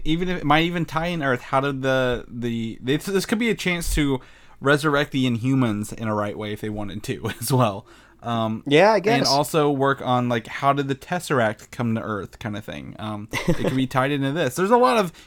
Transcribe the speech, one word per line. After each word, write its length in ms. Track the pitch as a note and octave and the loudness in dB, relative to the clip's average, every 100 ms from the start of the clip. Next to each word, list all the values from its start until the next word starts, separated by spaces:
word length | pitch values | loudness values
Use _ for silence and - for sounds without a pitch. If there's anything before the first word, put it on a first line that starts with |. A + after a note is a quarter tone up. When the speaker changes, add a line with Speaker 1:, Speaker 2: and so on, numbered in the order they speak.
| - | 2
Speaker 1:
even 240 | E3 F3+ | 0 0
if 80 | F3+ | -2
it 40 | C#3+ | 2
might 180 | D#3 | 4
even 220 | E3 F3 D#3+ | 2 0 -2
tie 220 | D#3+ E3+ | -2 -2
in 140 | E3+ | -2
Earth, 200 | C#3 B2 | 0 -2
how 180 | - C3+ | 0 0
did 220 | C#3 C3+ | 0 -2
the, 440 | C3+ C3 B2+ A#2+ - | 0 2 2 -2 -6
the, 480 | A#2+ A#2+ A#2 A2+ - | -6 -4 -4 -4 -6
this, 240 | A#2+ D3+ G3+ | -2 -2 0
this 200 | F#3+ - | -2 0
could 140 | G#3+ | 0
be 100 | A#3 | 0
a 60 | F#3+ | 0
chance 380 | F#3 F3 - D#3+ | -2 -2 -2 0
to 260 | C#3+ C3 - - - - | 2 0 -6 -20 -20 -2
resurrect 500 | C3 C#3+ D#3 C#3+ D3 | 2 4 4 2 2
the 140 | C#3 B2+ | 0 0
Inhumans 640 | A2+ B2+ C3+ A#2+ G#2 G#2 | 2 2 2 2 0 -4
in 140 | - A2 | -6 -2
a 80 | G#2+ | 0
right 220 | G#2 F2+ | -2 -4
way 160 | G#2+ | -8
if 80 | G#2 | -6
they 80 | G#2+ | -6
wanted 340 | G#2 G2+ F#2+ | -6 -8 -8
to 260 | - A2 A2+ - | -8 -6 -6 -6
<laughs> 60 | |
as 100 | A#2 | 0
well. 340 | C3 A#2 G2 - - - _ | 2 2 0 -10 -20 -20 _
Um, 400 | A#2 A#2 A2 A2 - | -6 -2 -2 -4 2
Speaker 2:
Yeah, 240 | D3 G3+ | 6 6
I 40 | G#3+ | 4
Speaker 1:
and 60 | |
Speaker 2:
guess. 240 | F#3+ A#3 - | 2 2 2
Speaker 1:
also 420 | C#3 D3+ E3 D3 | 2 2 2 2
work 300 | C#3 C3+ C3+ | 2 0 0
on, 280 | - B2 B2 | 0 0 2
like, 180 | A#2+ - | -2 -4
how 260 | - C#3 | -2 0
did 140 | C#3 C#3 | 2 0
the 80 | C3+ | -4
Tesseract 760 | - F3+ - C#3+ A2 G#2+ - | -4 -6 0 2 2 0 -10
come 240 | - A#2+ A2+ | -4 -2 -2
to 60 | |
Earth 380 | G2+ G#2 F#2 - | -2 -6 -8 -10
kind 160 | A2 G#2 | -8 -8
of 80 | |
thing. 320 | - D#2 C2 - | -10 -12 -12 -12
Um, 280 | G#2+ G#2+ G#2 | -8 -8 -8
it 240 | - - E3 | -4 0 0
could 180 | F#3 C3 | 2 0
be 120 | C3 | 0
Speaker 2:
<laughs> 0 | |
Speaker 1:
tied 240 | C3+ C3+ | 0 0
into 200 | D3 C3+ | 0 -2
this. 240 | D3+ C#3+ E3 | 0 -2 0
There's 140 | F#3+ | 4
a 60 | A#3+ | 4
lot 200 | B3 A#3+ | 6 4
of 140 | F3+ - | 0 -4